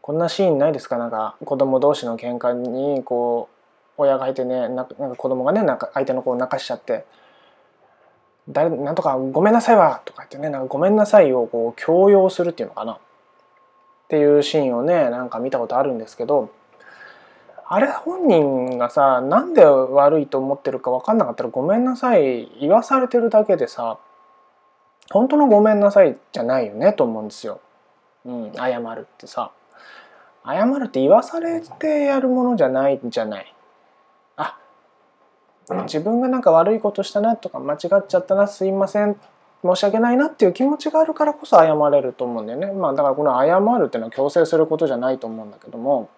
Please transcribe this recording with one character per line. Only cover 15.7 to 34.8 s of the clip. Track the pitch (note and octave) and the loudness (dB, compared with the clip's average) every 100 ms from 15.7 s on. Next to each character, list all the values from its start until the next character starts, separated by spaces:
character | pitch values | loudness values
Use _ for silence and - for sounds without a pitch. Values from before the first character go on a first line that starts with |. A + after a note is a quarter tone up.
| B2 | -2
あ | |
る | C#3 | -2
ん | A#2+ | -4
で | A2+ | -10
す | - | -10
け | A#2 | -2
ど、 | C#3+ A2 _ _ _ - - - - _ _ _ - - | 0 -2 _ _ _ -20 -20 -20 -20 _ _ _ -20 -4
あ | F#3 | 0
れ | C#4 | 0
本 | - - F4+ E4+ | -2 -8 -2 2
人 | F3 C#3+ C3+ B2+ B2+ | 4 2 -2 -4 -4
が | A#2+ | -2
さ、 | - C#3 B2+ | 2 4 2
な | C3 F#3 | 2 0
ん | E4+ | 2
で | D#4+ | 6
悪 | D#3+ C#3 C3 C3+ C#3+ D#3 | 6 6 2 4 4 2
い | C#3 | -2
と | C3+ | -4
思 | C3+ C#3 | -4 -4
っ | |
て | - | -6
る | C3 | -6
か | B2+ | -4
分 | B2+ - | -4 -2
か | |
ん | A3 | 0
な | |
か | C#3+ | 0
っ | A#2 | -4
た | |
ら | A#2+ | -6
ご | B2+ | -4
め | C#3+ G#3+ | -2 0
ん | |
な | B3 | -2
さ | B3+ B3+ G#3+ | -2 0 2
い | C#3 A#2+ - A2+ | 2 -2 -8 -8
言 | C#3+ | 2
わ | F#3+ | 2
さ | - C4 | 2 0
れ | B3+ | 2
て | A#3+ | 0
る | A3+ | 2
だ | G#3+ | 2
け | G#3+ F3+ | 2 0
で | B2 | 0
さ、 | - A#2 G#2+ _ _ _ _ _ _ _ _ _ _ _ | -4 -8 -8 _ _ _ _ _ _ _ _ _ _ _
本 | G3 B3+ | 0 2
当 | D4 | 2
の | C#4+ | 4
ご | G#3 | 6
め | G#3+ | 4
ん | G#3 | 4
な | G3+ | 4
さ | G3+ | 6
い | F3 A#2+ _ | 4 2 _
じ | - | -8
ゃ | |
な | A#2 C3 | -2 -2
い | A2+ | -2
よ | |
ね | G#2 C#3+ | 0 0
と | - | 2
思 | C3 A2+ | -2 -2
う | |
ん | G#2+ | -10
で | |
す | - A2+ | -12 -14
よ。 | F#2+ _ _ _ _ _ _ | -14 _ _ _ _ _ _
う | B2 | -14
ん、 | B2 G#2+ A2+ | -12 -12 -8
謝 | B2+ A#2+ | -6 -4
る | A#2 A2+ - | -8 -12 -16
っ | _ | _
て | B2+ | -14
さ。 | - A2 _ _ _ - - - _ _ _ | -10 -10 _ _ _ -20 -20 -20 _ _ _
謝 | - D3 | -8 -2
る | A3+ C#4 A#3+ | 0 0 -4
っ | |
て | C3 | -2
言 | C3+ | 4
わ | G3+ | 4
さ | - E4 | 2 -8
れ | E4 E4 | -6 -6
て | E4 - D#4 D4+ C#4+ | -10 -8 -4 -2 0
や | C#4 | 0
る | C4 | 0
も | B3+ | 0
の | B3 A#3 | 0 0
じ | |
ゃ | C#3 | 0
な | C3 C#3 | 2 0
い | C3+ A#2+ | 0 -4
ん | |
じ | A#2 | -6
ゃ | |
な | A2 G2+ | -6 -8
い。 | F#2 _ _ _ _ _ _ _ _ - | -14 _ _ _ _ _ _ _ _ -12
あ、 | D3 - _ _ | -12 -12 _ _